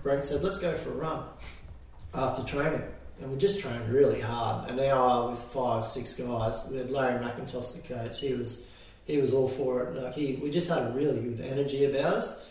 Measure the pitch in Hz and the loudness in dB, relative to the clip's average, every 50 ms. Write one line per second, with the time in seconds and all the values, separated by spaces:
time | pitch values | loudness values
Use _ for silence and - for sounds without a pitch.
0 | - 139 139 139 - - 147 139 170 190 - - 175 165 151 - - 127 123 131 | 0 0 0 2 2 0 0 0 0 0 0 0 0 0 -2 -2 -4 -6 -4 -4
1 | 160 160 151 - - - - - - - - - - - - - - - - - | -4 -4 -4 -4 -6 -10 -12 -14 -14 -14 -14 -14 -16 -16 -16 -16 -16 -18 -18 -16
2 | - - - 131 131 127 - 135 120 - 147 143 147 156 156 - - - - - | -16 -8 -4 0 0 0 0 -2 -4 -4 -2 0 0 2 0 0 -4 -6 -10 -12
3 | - - - - 139 131 135 135 196 - - - - 120 117 113 107 113 127 139 | -14 -16 -14 -12 -8 -6 -2 2 4 4 4 2 -2 -4 -4 -4 -2 4 8 8
4 | 135 117 - - 113 113 113 104 98 - - 90 - 123 123 131 135 139 135 131 | 8 8 6 2 0 -2 -2 0 0 0 0 -2 -4 -4 -2 0 4 4 6 6
5 | 127 127 123 120 120 120 120 - - - - 131 127 123 113 113 110 - - 131 | 8 6 6 6 4 0 -2 -6 -8 -8 -4 -2 0 2 2 0 0 -2 -4 -4
6 | 117 - - - 127 120 120 113 113 113 - - - - 135 131 123 123 135 135 | -4 -6 -6 -6 -4 -2 -2 0 0 0 0 -2 -6 -6 -4 -4 -4 -2 0 2
7 | 131 123 120 120 120 120 - 135 131 - - 123 120 - - 175 - - 127 120 | 2 2 2 0 -2 -4 -6 -6 -8 -6 -6 -6 -6 -6 -10 -12 -10 -8 -8 -6
8 | 113 117 - - 143 135 127 120 117 113 - - - - - - - - - - | -6 -6 -6 -4 -2 -2 0 0 -2 -4 -6 -10 -12 -18 -18 -20 -20 -20 -20 -18
9 | - - 151 143 131 120 127 135 127 117 - - 135 127 123 123 123 - - 131 | -6 0 2 2 4 4 4 4 4 2 2 0 0 0 0 0 0 -2 -4 -4
10 | 127 123 - 151 147 131 123 - 143 143 170 175 165 - - - 123 117 120 135 | -6 -6 -4 -2 -2 -2 -2 -2 -2 0 0 0 0 2 0 0 0 0 0 2
11 | 147 143 127 117 117 120 113 113 127 135 139 139 139 - 139 139 143 139 - - | 2 2 2 2 0 -2 -4 -4 -4 -4 0 0 0 0 4 4 4 4 4 2
12 | - - - 226 - - - - - - | 2 2 2 2 0 -4 -8 -10 -14 -16